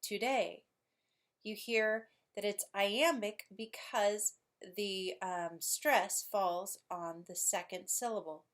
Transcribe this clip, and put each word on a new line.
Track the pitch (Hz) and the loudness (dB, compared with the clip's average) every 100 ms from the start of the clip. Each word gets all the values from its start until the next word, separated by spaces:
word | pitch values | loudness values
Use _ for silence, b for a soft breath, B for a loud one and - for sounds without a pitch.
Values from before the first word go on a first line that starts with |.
today, | - 208 233 269 170 170 _ _ _ _ _ _ _ _ | -2 0 2 2 2 -4 _ _ _ _ _ _ _ _
you | 214 214 | -10 -8
hear | - 226 220 220 220 b b - | 0 2 4 2 -2 b b -2
that | 202 | -2
it's | 202 - 196 | -2 -4 2
iambic | 202 214 320 285 208 214 - 196 | 2 6 4 4 -2 -6 -14 -10
because | 220 - - 240 208 208 - - _ _ - 185 | -10 -10 -4 4 4 4 -2 -6 _ _ -14 -4
the, | 202 190 185 - | -2 0 -2 -2
um, | 185 180 170 165 | -4 -2 -4 -4
stress | - - 302 277 202 - | -4 -2 4 4 4 -2
falls | - 208 190 175 202 - _ | -2 2 2 0 -4 -10 _
on | 180 170 165 175 | -6 -6 -8 -10
the | 175 | -2
second | - 190 175 185 - | 0 0 -2 -8 -4
syllable | - 247 214 156 156 _ | -2 0 -2 -4 -10 _